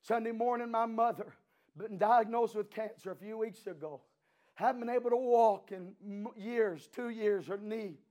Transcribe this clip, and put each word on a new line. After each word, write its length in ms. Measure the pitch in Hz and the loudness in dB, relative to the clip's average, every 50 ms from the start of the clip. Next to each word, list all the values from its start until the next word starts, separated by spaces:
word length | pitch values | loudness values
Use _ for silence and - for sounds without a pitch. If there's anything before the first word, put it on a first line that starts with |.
Sunday 320 | _ - 226 233 220 233 226 | _ 0 -2 0 0 -4 -4
morning, 360 | 220 240 247 247 240 240 240 | -2 0 0 0 -2 -4 -2
my 160 | 226 226 233 | 0 0 0
mother, 480 | 233 226 220 233 233 220 - 208 - - _ _ _ _ _ _ _ _ | 0 2 2 2 2 2 -2 -8 -12 -14 _ _ _ _ _ _ _ _
been 240 | 147 196 220 208 175 | -12 -10 -10 0 0
diagnosed 560 | 208 214 240 240 220 208 233 240 233 226 - | 4 6 6 6 6 4 2 2 2 2 0
with 160 | 214 202 208 | -6 -6 -6
cancer 400 | - 214 220 208 214 - - 190 | -6 -8 -8 -8 -10 -12 -12 -12
a 40 | 185 | -12
few 220 | - 180 214 220 | -10 -10 -10 -4
weeks 300 | 220 220 220 190 - - | -4 -4 -4 -4 -12 -12
ago. 340 | 196 175 147 151 156 143 135 _ _ _ _ _ _ _ _ _ _ _ | -12 -10 -10 -10 -12 -12 -14 _ _ _ _ _ _ _ _ _ _ _
Haven't 260 | - 196 247 - 247 | 0 0 0 0 0
been 80 | 233 233 | -4 0
able 220 | 240 247 240 240 | -2 0 2 2
to 40 | 240 | 2
walk 560 | 240 262 247 240 233 233 220 202 190 - - | 2 4 6 6 8 8 6 4 2 -6 -12
in 240 | 196 190 180 185 196 _ 190 | -12 -12 -12 -14 -16 _ -14
m-, 240 | 208 202 202 208 233 233 | -12 -10 -8 -8 -10 -10
years, 520 | 226 196 226 240 233 220 202 170 147 - | -10 -8 -4 2 2 2 2 0 -6 -12
two 220 | - - - 247 240 | -12 -10 -8 -6 -6
years, 360 | 226 220 208 208 202 190 151 | -6 -2 0 0 0 0 -2
her 140 | 147 196 202 | -6 -8 -8
knee 400 | 208 208 220 226 214 190 151 131 _ _ | -6 -8 -6 -6 -6 -8 -12 -14 _ _